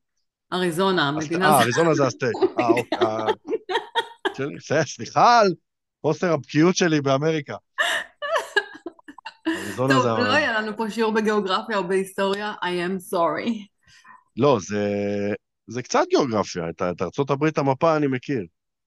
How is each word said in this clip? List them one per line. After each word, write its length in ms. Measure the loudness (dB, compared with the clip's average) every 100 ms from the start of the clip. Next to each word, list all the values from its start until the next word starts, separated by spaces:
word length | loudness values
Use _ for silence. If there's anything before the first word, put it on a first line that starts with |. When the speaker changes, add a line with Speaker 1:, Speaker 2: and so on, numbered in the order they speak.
| _ _ _ _ _
Speaker 1:
אריזונה, 560 | -4 -2 0 0 2 0
Speaker 2:
הסט-, 80 | -2
Speaker 1:
המדינה 320 | -4 0 4
Speaker 2:
אה, 80 | 6
Speaker 1:
זה 60 |
Speaker 2:
אריזונה 300 | 4 4 2
זה 120 | 4 2
הסטייט. 280 | 0 -4 0 0 2
אה, 80 | 2
Speaker 1:
<laughs> 20 |
Speaker 2:
אוקיי, 280 | 2 0 0
אה, 240 | 0 0 -2 -4 -6 -8 -4 -6 -4 -4 -6 -8 -8 -6
של-, 220 | -8 -8
ס-, 340 | -2 0 0 -6
סליחה 440 | -4 4 6 6
על 80 | 4 0 _ _ _ _
חוסר 300 | -4 -2 0
הבקיאות 420 | -2 0 2 4 4
שלי 260 | 2 2
באמריקה. 540 | 2 2 0 -2 -6 -12 -12 -6 -4 -4 -8 _ -6 -4 -2 -4 -4 -10 -18 -18 -20 -20 -20 -10 -6
אריזונה 460 | -6 -6 -2 2
Speaker 1:
טוב, 100 | 2
Speaker 2:
זה 80 | 2
ה- 80 | 0
Speaker 1:
לא 140 | 0
יהיה 280 | 0 0 -2
לנו 160 | -4 -6
פה 120 | -6
שיעור 240 | -2 0
בגיאוגרפיה 640 | 0 0 0 0 -2 -2 -4
או 100 | 0
בהיסטוריה, 680 | -2 -2 -2 -2 -2 -4 -6
I 40 | -4
am 500 | -4 -4 -6 -4 0
sorry. 500 | 0 0 -4 -6 -8 _ _ -20 -20 -20 _ 2
Speaker 2:
לא, 200 | 4 4
זה, 280 | 0 -2 0 0 -2 -2 -2 -4 _ _ -12
זה 140 | -12
קצת 220 | -2 0 2
גיאוגרפיה. 600 | 2 2 0 -2 -4 -6
את 120 | -2
ה-, 100 | -4
את 100 | -2
ארצות 280 | -4 -2 -2
הברית, 280 | 0 0 0
המפה 380 | 0 2 2 2
אני 100 | 0
מכיר. 380 | -2 -4 -6 -6 _ _ _